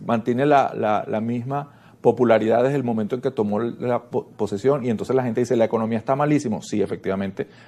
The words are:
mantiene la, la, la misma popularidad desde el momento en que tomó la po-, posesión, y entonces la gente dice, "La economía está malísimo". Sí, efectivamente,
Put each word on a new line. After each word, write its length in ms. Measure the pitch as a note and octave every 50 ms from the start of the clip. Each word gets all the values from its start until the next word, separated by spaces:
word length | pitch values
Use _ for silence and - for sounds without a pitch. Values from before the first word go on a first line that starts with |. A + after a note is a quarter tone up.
| -
mantiene 400 | - A#2+ A2+ G#2+ B2 A#2+ B2 C#3
la, 260 | D3 C#3+ C#3 B2 - G#2+
la, 300 | A2 A2+ G#2+ G#2+ G2 - -
la 120 | A2+ G#2+
misma 520 | A2 A#2 A#2+ B2 A#2 C3+ C#3 C#3+ D3 - - - - - - _
popularidad 640 | - B2 A2+ - B2 A2+ A2+ A2 G#2+ A2 A2 A#2+ B2
desde 140 | C3+ C#3+
el 80 | C#3 B2+
momento 320 | A#2+ A2+ A2 G#2+ G2 C3
en 40 | B2
que 120 | B2+ C3+ B2+
tomó 260 | - G#2+ G#2 G#2 G#2
la 460 | A#2 A#2 - - - B2 B2 A#2 -
po-, 240 | - C3 B2 - -
posesión, 560 | - - G#2+ G2+ G#2 G2+ A2+ C3 C#3+ C#3+ A#2
y 60 | B2+
entonces 260 | A2+ G2 - - B2
la 80 | C3 B2+
gente 160 | A#2+ A2 B2+
dice, 160 | A#2+ - B2+
"La 80 | A2+ A2+
economía 340 | G#2+ - A2+ A2+ A2 A#2 A2
está 160 | - - C3+
malísimo". 480 | C#3 D3 D3+ D3+ C3+ G#2 A#2 G#2 - -
Sí, 180 | - - G#2
efectivamente, 680 | G2 G2 - - - F#2+ F#2+ G2 G2 G2 F#2+ - - - - - -